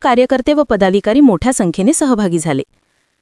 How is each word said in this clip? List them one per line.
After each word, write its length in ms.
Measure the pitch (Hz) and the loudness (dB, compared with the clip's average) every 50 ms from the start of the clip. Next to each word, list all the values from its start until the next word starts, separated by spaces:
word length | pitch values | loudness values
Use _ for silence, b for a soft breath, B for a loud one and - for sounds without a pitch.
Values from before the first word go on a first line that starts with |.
| - | -2
कार्यकर्ते 500 | 277 240 247 254 - 262 254 240 294 294 | 0 2 2 2 0 0 -2 0 0 0
व 100 | 294 285 | 0 0
पदाधिकारी 580 | - 233 190 196 185 185 202 - 208 220 285 | 0 0 0 0 2 0 0 0 0 2 4
मोठ्या 320 | 294 254 262 233 - 254 262 | 4 4 4 2 -2 -2 -2
संख्येने 400 | - 202 170 156 - 190 247 330 | -2 -2 -2 -2 -2 0 0 0
सहभागी 460 | - 311 262 247 214 208 180 170 165 | 0 0 -2 0 0 -2 -2 -2 -4
झाले. 240 | 160 165 139 135 - _ _ _ _ _ _ _ _ _ _ _ | -4 -4 -4 -6 -6 _ _ _ _ _ _ _ _ _ _ _